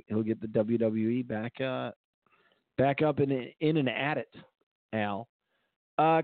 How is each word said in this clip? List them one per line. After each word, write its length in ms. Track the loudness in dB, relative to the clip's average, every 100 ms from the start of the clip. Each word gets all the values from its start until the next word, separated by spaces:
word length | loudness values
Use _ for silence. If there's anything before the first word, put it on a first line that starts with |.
| -4
he'll 160 | -2
get 160 | -2 -4
the 80 | -2
W 300 | 0 0 0
W 320 | 0 0 0
E 140 | -2
back, 360 | -4 -6 -6 -6
uh, 320 | -6 -6 -8 -12 _ _ _ _ _ _ _ 0
back 240 | 2 4
up 180 | 2 2
and 300 | 2 0 -4 -2
in 180 | 0 2
and 120 | 0
at 280 | 0 -2 -4
it, 160 | -6 -14 -20 _ _ _ _
Al. 340 | -4 -2 -4 -10 _ _ _ _ _ _ 2
Uh, 240 | 4 4